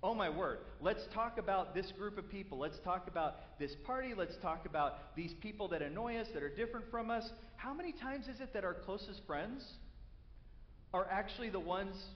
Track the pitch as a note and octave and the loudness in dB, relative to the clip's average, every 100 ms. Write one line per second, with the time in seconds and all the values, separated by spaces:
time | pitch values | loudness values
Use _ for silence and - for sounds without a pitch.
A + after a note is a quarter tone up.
0 | F#3+ A3+ F3+ D#3 E3+ B2 - - D#3+ G#3+ | 4 6 4 4 4 2 -4 2 4 4
1 | - G#3 A#3 A#3 G#3 G3 F3 F3 F#3 - | 0 2 2 2 4 4 4 2 0 -2
2 | G#3 G3+ F3+ G3 F#3+ C3 D3+ D3+ F3+ F#3 | -2 -2 -4 -4 -4 0 0 0 0 2
3 | F3+ E3 D3+ - - - C#3+ - - B3+ | 2 2 2 2 -10 -2 -2 -2 0 0
4 | C4 A3 E3+ - F3+ D#3+ E3 D3+ C#3+ - | 2 0 0 0 0 0 0 4 4 4
5 | - - E3 E3 G#3+ G#3 G3 E3 D3 E3+ | -8 -4 -4 -4 -6 -2 0 2 0 0
6 | A#3 A#3 G#3+ D3+ C#3+ C#3+ A#3 A#3 A3 A#3 | 0 0 0 0 -2 0 0 0 -2 0
7 | A3+ A#3 A3 - - - B3 C#4+ F4+ - | 2 2 0 -8 -12 -6 -4 -2 -2 -2
8 | B3+ C#4 B3 A#3+ C4 A3 F#3 F3 - G3+ | -2 -2 -4 -6 -2 0 2 0 -2 -2
9 | - - - D3 G3 C4+ - - - - | -2 -8 -2 0 0 -4 -8 -12 -12 -12
10 | - - - - - - - - - F3+ | -14 -14 -16 -16 -14 -14 -14 -16 -2 2
11 | F#3+ F#3+ G#3+ - A#3 F#3+ E3 F3+ G3 F#3+ | 4 2 2 -2 -2 0 2 2 0 -4
12 | - | -10